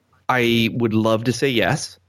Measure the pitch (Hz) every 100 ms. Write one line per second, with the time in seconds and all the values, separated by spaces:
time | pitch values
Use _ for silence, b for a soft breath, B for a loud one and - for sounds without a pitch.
0 | _ _ _ 127 117 117 113 123 117 107
1 | 110 110 117 117 139 120 92 156 - -